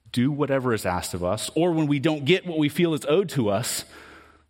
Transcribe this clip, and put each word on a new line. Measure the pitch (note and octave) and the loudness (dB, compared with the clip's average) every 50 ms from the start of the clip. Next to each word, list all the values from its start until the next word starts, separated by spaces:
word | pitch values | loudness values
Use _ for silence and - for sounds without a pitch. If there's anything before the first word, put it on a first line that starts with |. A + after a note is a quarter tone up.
| _ - | _ -6
do | - B2 A#2+ C#3+ | -2 0 0 0
whatever | D3 C#3+ C#3+ C3 C3+ C3+ B2 B2+ A2+ | 0 0 0 0 0 0 2 0 0
is | G2+ - | 0 0
asked | F#2 F2+ F2 F2 - - | -2 -2 -2 -4 -6 -6
of | F2 F2 | -4 -2
us, | F2+ G2+ A2 - - - | -2 -2 -2 -4 -4 0
or | D#3 E3+ F3+ | 0 2 2
when | E3 D#3+ D#3 | 2 0 0
we | C#3+ D3 C#3+ | 0 0 2
don't | B2+ D#3+ D#3 D3 C3+ | 2 0 0 0 2
get | C3 F3+ F#3 - | 2 2 2 0
what | F3+ D#3 D#3 | -4 -2 0
we | D3+ C#3+ | 0 0
feel | - - F3 E3 D#3 | 2 2 2 2 0
is | C#3+ - | -2 0
owed | C3 D3+ F#3+ G#3 D#3+ | 2 2 2 2 0
to | - C#3+ A2+ G2+ | -2 -2 0 0
us, | G2 G2 A#2+ - - - - - - - - - - - - - _ _ _ | 0 0 -2 -4 -6 -8 -10 -12 -20 -20 -20 -20 -20 -20 -20 -20 _ _ _